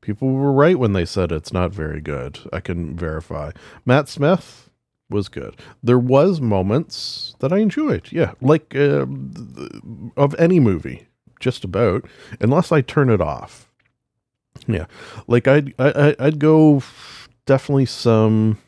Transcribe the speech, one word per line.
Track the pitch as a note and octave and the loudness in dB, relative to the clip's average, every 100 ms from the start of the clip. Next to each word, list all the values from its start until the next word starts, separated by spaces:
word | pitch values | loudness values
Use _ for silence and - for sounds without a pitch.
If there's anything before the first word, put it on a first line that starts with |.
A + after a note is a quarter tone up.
People | - G#2 C3+ | -8 -4 -2
were | C3 C#3 | 0 0
right | C3+ D3+ F3+ | 4 4 4
when | A#2+ | 2
they | G2 | 0
said | E2+ - F2 | -2 -2 -2
it's | E2 - | -2 -4
not | F#2 F2+ | -2 -2
very | - D#2 D2+ | -4 -8 -8
good. | D2+ D2 B1+ - - | -8 -8 -8 -14 -12
I | F2 | -12
can | - F2 E2 E2 | -8 -8 -6 -8
verify. | E2 D#2 - D#2 D2 - - - | -8 -8 -10 -10 -10 -14 -20 -12
Matt | - C3 C#3+ | 0 0 0
Smith | - C#3 F#3 - - _ _ _ _ _ | -2 0 0 -2 -20 _ _ _ _ _
was | G#2 G2 | -6 -6
good. | - A#1+ - - - | -10 -14 -16 -20 -8
There | - B2 | 2 2
was | B2 C3+ E3+ F3 | 4 4 4 0
moments | B2 G2+ F#2 A#2+ E3+ - - - - - | 0 0 0 -2 -4 -10 -12 -12 -14 -6
that | C3 | -2
I | F#3 | 0
enjoyed, | G#3+ A#3 D4+ G3 - | 0 0 -2 -4 -6
yeah. | - D#3+ - | -4 -4 -2
Like, | B2 D#3 _ | 0 0 _
uh, | C3+ C#3+ C#3+ C3 | -2 0 0 -2
th-, | - C3+ - A#2+ B1+ C#2 - - A2+ - - | -8 -12 -14 -16 -16 -16 -16 -18 -16 -14 -2
of | C#3 - | -2 2
any | E3+ F3+ | 2 4
movie, | B2 F2 C2+ B1 _ _ _ _ | 4 2 -4 -14 _ _ _ _
just | B2 - | -6 -6
about, | F#2+ F2+ A2+ F#2+ - - - - | -6 0 0 0 -6 -20 -20 -4
unless | A2+ C#3+ F3+ | 0 0 2
I | D#3+ | 0
turn | C3 - C3 | 0 0 2
it | G#2+ | 2
off. | D#2 C#2 - - _ _ _ _ _ _ _ _ _ - - | 0 -4 -12 -20 _ _ _ _ _ _ _ _ _ -16 -6
Yeah. | G2 D#2+ - - - - | -6 -6 -16 -20 -20 0
Like, | A#2+ C3+ | 0 4
I'd, | D3 C#3 - | 2 2 0
I, | C3+ C#3+ D3 - | 0 4 2 2
I, | C3+ | -2
I'd | D#3 | 0
go | D#3 D#3 D#3 C#3+ - - - - - _ - | 4 6 6 4 0 -18 -20 -20 -20 _ 0
definitely | C3+ - C#3+ B2+ | 0 2 0 0
some | - A#2+ A2 A2 A2 A2 G#2+ | -2 2 4 4 4 2 -2